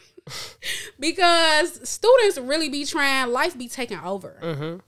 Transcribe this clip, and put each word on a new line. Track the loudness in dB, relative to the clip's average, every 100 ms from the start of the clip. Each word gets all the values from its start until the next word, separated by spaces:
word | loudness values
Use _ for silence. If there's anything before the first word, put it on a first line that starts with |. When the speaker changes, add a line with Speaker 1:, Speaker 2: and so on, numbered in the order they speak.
| _ -20 -16
Speaker 1:
<laughs> | -14 -14 -12 -10 -8 -10 -6
because | -4 2 4 6 4 4 2 -4 -12
students | 0 6 6 6 2
really | -2 -2 -2
be | -4 -4
trying. | 0 2 2 0
Life | 0 -2 -4
be | -10
taking | -8 -8 -8
over. | -8 -8 -10 -10
Speaker 2:
Mm-hmm. | -8 -6 -8 -10